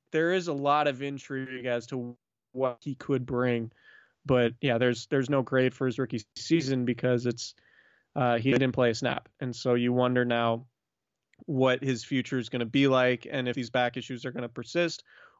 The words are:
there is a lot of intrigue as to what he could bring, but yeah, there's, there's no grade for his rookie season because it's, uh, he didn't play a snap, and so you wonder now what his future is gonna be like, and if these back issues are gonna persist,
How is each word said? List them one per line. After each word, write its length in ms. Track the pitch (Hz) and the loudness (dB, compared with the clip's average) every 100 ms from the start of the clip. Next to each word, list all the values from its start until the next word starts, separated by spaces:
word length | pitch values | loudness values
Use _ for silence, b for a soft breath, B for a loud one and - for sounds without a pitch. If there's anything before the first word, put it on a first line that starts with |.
| _ | _
there 220 | 160 165 | 0 2
is 160 | 185 170 | 0 -2
a 40 | |
lot 360 | 139 143 147 147 | -2 2 4 2
of 120 | 127 | -2
intrigue 640 | 139 139 - 135 131 127 | -8 -8 -8 -8 -8 -8
as 220 | 123 120 120 | -4 -4 -4
to 300 | 131 120 120 _ _ _ | -8 -8 -14 _ _ _
what 260 | 127 131 120 | -4 -4 -2
he 140 | 143 | -10
could 300 | 131 - 135 | -10 -2 -2
bring, 460 | 127 123 123 120 113 b b b b b | 0 0 0 0 -4 b b b b b
but 280 | 135 127 117 120 | 2 4 4 0
yeah, 180 | 139 117 | 0 2
there's, 280 | 123 117 - | 2 0 -2
there's 240 | 139 123 | -2 2
no 120 | 139 | 0
grade 300 | 117 131 127 | 2 2 2
for 140 | - 131 | 0 -4
his 120 | 117 | -2
rookie 240 | 127 120 - - | -4 -6 -8 -14
season 480 | - 160 135 131 | 0 0 2 0
because 420 | 123 123 127 120 123 | 0 0 2 2 0
it's, 280 | 120 - - b b b b b | -4 -10 -16 b b b b b
uh, 240 | 147 123 117 | -2 2 2
he 120 | 131 | 2
didn't 220 | 131 131 | 2 2
play 180 | 131 120 | 2 2
a 40 | |
snap, 340 | 110 127 143 - _ | 2 -2 -4 -8 _
and 140 | 127 | -8
so 200 | 120 127 | -4 0
you 180 | 120 120 | 2 2
wonder 320 | 123 123 123 | 2 2 2
now 420 | 123 117 117 117 131 _ _ _ _ _ _ _ - | 2 2 2 0 -6 _ _ _ _ _ _ _ -6
what 360 | 131 131 127 | 2 2 2
his 220 | 135 117 | 0 -2
future 340 | - 131 - 131 | -2 -4 -2 -4
is 100 | 107 | -4
gonna 180 | 120 117 | -6 0
be 220 | 139 139 | 4 4
like, 380 | 131 127 123 - | 6 4 2 -4
and 180 | 139 123 | -6 -4
if 80 | 131 | -4
these 140 | 117 | -2
back 260 | 127 123 123 | 0 0 -2
issues 280 | - 120 | -10 -10
are 80 | 131 | -8
gonna 160 | 127 117 | -8 -10
persist, 540 | 120 120 170 170 - b b b | -10 -6 -2 -2 -4 b b b